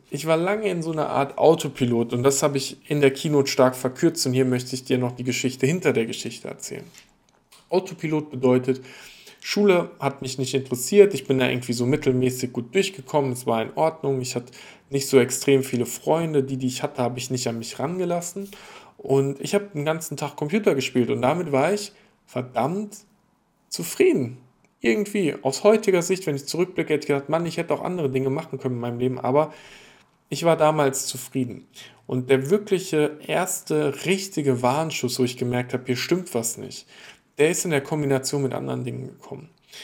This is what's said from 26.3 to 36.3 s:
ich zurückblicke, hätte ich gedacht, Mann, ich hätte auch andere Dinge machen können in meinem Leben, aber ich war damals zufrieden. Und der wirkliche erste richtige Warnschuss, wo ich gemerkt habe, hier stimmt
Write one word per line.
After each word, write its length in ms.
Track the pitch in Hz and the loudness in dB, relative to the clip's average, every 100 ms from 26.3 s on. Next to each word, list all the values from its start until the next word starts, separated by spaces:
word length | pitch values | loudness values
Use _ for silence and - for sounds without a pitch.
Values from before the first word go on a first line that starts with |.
| 139 | -4
ich 80 | 139 | -4
zurückblicke, 480 | 160 180 - 160 | -2 -2 -2 0
hätte 100 | 151 | 0
ich 40 | - | 2
gedacht, 200 | 143 139 | -2 0
Mann, 180 | 160 170 | -2 -2
ich 120 | 170 | -4
hätte 160 | 170 | -4
auch 80 | 147 | -2
andere 280 | - 180 143 | -2 -2 -2
Dinge 200 | 131 135 | 0 0
machen 300 | 139 165 135 | -2 -6 -6
können 160 | 131 120 | -4 -4
in 40 | |
meinem 180 | 120 120 | -4 -2
Leben, 220 | 127 127 | -2 -2
aber 340 | 123 135 151 - - - - - _ _ _ | 2 2 2 -4 -20 -20 -20 -20 _ _ _
ich 160 | 143 170 | -2 2
war 100 | 160 | 4
damals 500 | 151 156 143 131 - | 4 4 2 0 -6
zufrieden. 640 | 127 - 135 120 - - - - - - | -8 -8 -4 -4 -6 -16 -20 -20 -20 -6
Und 220 | 127 127 | -4 2
der 200 | 135 135 | 2 4
wirkliche 680 | 208 208 185 180 156 151 151 - | 0 2 -2 0 0 0 -2 -4
erste 800 | 156 180 - - 151 147 139 156 | -2 -2 -4 -2 0 0 -2 -2
richtige 560 | 196 196 - 139 123 | -2 -2 -2 0 2
Warnschuss, 580 | 123 139 160 - 131 127 | 2 2 -2 -4 -4 0
wo 60 | 123 | -2
ich 100 | 123 | 0
gemerkt 380 | 123 123 123 | -2 -2 -2
habe, 100 | 123 123 | -6 -4
hier 120 | 123 | -4
stimmt 360 | - 175 175 | 0 -2 0